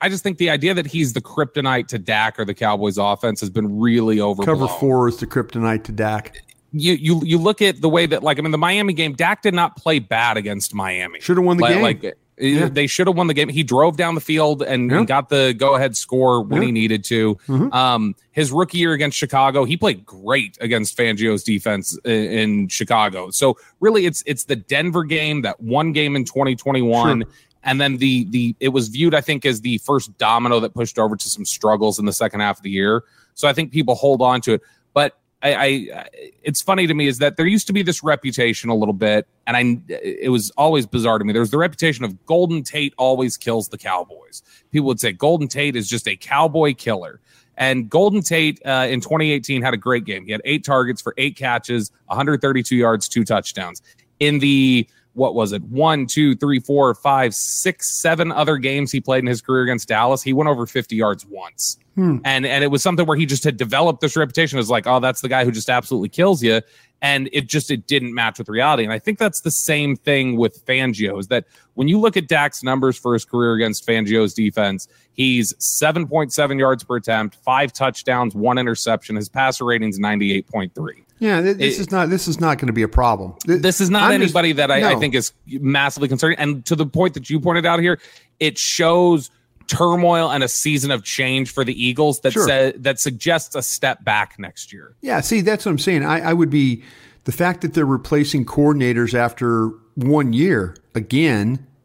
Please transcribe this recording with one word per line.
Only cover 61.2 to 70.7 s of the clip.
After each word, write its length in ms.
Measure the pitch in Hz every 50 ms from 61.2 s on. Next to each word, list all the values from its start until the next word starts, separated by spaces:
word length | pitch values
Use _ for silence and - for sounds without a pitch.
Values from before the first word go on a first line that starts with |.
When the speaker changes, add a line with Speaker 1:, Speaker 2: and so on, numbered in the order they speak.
| -
Speaker 1:
once. 520 | 101 101 95 90 85 - - - - - _ _ _ -
Speaker 2:
Hmm. 220 | 190 185 170 143 117 -
Speaker 1:
And, 220 | 139 135 131 135
and 180 | 127 135 139 143
it 40 |
was 160 | 143 143 135 -
something 240 | 190 175 165 170
where 100 | 156 151
he 80 | 151 160
just 180 | 131 139 131 -
had 140 | 151 127
developed 440 | 104 127 104 127 139 165 170 139 -
this 140 | 160 147 -
reputation 440 | 160 151 127 - 160 165 139 139 131
as 100 | 110 107
like, 160 | 123 117 -
"Oh, 140 | 127 127 127
that's 220 | 123 127 123 -
the 60 | - 123
guy 140 | 127 131 123
who 80 | 123
just 160 | 113 110 -
absolutely 420 | - 123 123 - - 131 104 98 101
kills 340 | - - 175 196 185 131 120
you." 180 | 113 110 110 - _ _ _ _ _ _ -
And 300 | 143 139 143 135 135 135
it 160 | - 143 131
just, 220 | 113 147 139 - -
it 160 | 143 113 -
didn't 300 | - 143 139 123 120 117
match 240 | 123 117 110 - -
with 100 | 107 -
reality. 340 | 107 117 131 151 147 123 110
And 80 | 107
I 60 | 113
think 220 | 110 - 220 208 -
that's 220 | 220 202 - -
the 100 | - 165
same 440 | - - - - 151 147 147 143 131
thing 400 | - - 147 143 135 131 127 120
with 300 | 117 117 107 - - -
Fangio, 540 | -